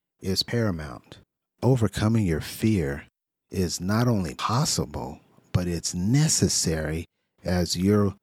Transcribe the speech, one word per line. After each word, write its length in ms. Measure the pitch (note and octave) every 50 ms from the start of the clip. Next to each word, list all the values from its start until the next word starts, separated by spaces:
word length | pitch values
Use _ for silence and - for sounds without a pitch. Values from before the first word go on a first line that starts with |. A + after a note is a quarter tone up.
| _ _ _ _
is 220 | - F#2+ F#2 - -
paramount. 760 | - - A#2+ A2+ G#2 F2 D#2+ D2+ C#2+ B1 - - - - - - _ _ _ _ _ _ _ -
Overcoming 640 | A#2+ C3+ B2 A2+ G2+ - - G#2+ A2 A2+ A2+ G#2
your 160 | F2 D#2+ D#2
fear 640 | - - - - - A2 A2 F#2+ D#2 C#2 C#2 - - - _ _ _ _ _ _ _ _
is 320 | - F#2+ F#2 E2 - -
not 260 | F2 F#2+ G#2 A2+ A#2+
only 280 | B2 A#2 G2+ F2+ D2 -
possible, 840 | - - - G#2+ B2+ D#3+ - - - D3 C#2 C#2+ - A#2+ - - - _ _ _ _ _ _
but 160 | - F#2 F2+
it's 260 | F2 F2 E2 - - -
necessary 1120 | F2+ F2+ G#2 B2+ D3 D#3 D#3+ - - G#2 F2 - - - F2 D#2+ D#2 D#2 D2+ D#2 E2 F2 - _ _ _ _ _ _ -
as 340 | - F#2 F2+ F2 E2+ -
you're 380 | E2+ F2+ G2 G#2 G#2 G2+ G2 - -